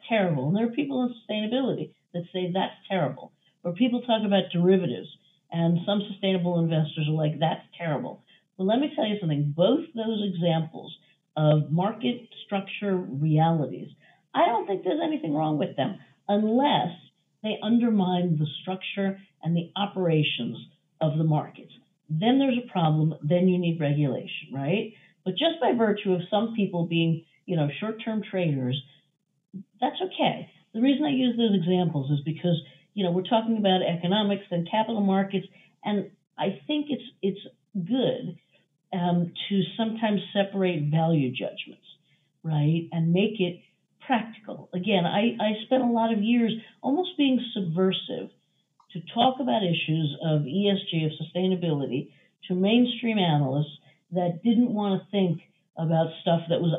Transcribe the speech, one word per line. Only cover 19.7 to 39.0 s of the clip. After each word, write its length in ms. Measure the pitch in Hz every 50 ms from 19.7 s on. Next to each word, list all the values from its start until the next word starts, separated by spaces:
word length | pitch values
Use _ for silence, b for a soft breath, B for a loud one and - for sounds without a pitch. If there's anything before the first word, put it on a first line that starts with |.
| -
operations 800 | 190 202 196 - 185 180 170 156 151 147 - - 131 117 - - - - - _ _ _ _ _ -
of 160 | 160 151 147
the 80 | 156 165
markets. 480 | 160 151 139 - - - - - - - - _ _ _ _ _ -
Then 280 | 156 156 208 240 269 269
there's 200 | 277 262 240 247
a 140 | 240 -
problem. 420 | - 185 165 156 156 156 156 160 - -
Then 260 | 151 147 180 180 190 185
you 100 | 180 180
need 200 | 175 170 165 165
regulation, 720 | 151 143 143 147 147 131 113 - - - - - - -
right? 420 | - - 139 151 190 226 226 - B B B B B B -
But 80 | 185
just 280 | - - 302 339 330 -
by 120 | 254 220 254
virtue 380 | 233 226 208 202 - - 190
of 100 | 180 170 175 -
some 240 | 214 208 226 226 -
people 300 | 208 190 185 180 170 165
being, 380 | 165 165 165 165 165 165 160 B B B B B
you 80 | - 175
know, 140 | 160 147 147 - -
short-term 420 | 208 220 220 - - 233 214 208 - -
traders, 540 | 190 185 175 156 143 135 127 123 131 147 - b b b b b _ _ _ _ _ _ _ _ - 190 - _ _ -
that's 200 | 254 302 - -
okay. 480 | 381 370 - - 285 180 - - - b b b b b -
The 60 | 226
reason 240 | 247 277 269 294 302
I 60 | 294
use 260 | 269 254 254 247 233
those 180 | 226 233 214 196
examples 560 | 180 160 180 185 180 180 151 156 143 131 143
is 100 | 147 139 -
because, 360 | 165 156 - - 175 170 - B B B B B B B
you 100 | 208 -
know, 80 | 170
we're 100 | 170 185
talking 360 | 180 - 247 220 233 233 226 208
about 240 | 202 190 185 180
economics 640 | - 175 170 170 175 175 202 214 208 202 202 196 - -
and 180 | 175 175 165 -
capital 340 | 220 220 220 233 233 208
markets, 440 | 202 190 190 196 190 196 196 185 - - b b b b b b -
and 260 | 202 208 196 185 - _ _ _ _ -
I 240 | - 156 190 190 - -
think 200 | - 302 294 294 -
it's, 140 | 262 - - - - -
it's 240 | 190 196 190 - - - - _ _ _ -
good, 640 | 190 165 185 247 269 220 143 - - 156 180 180 b b b b b b b _ _ _ -
um, 400 | 185 180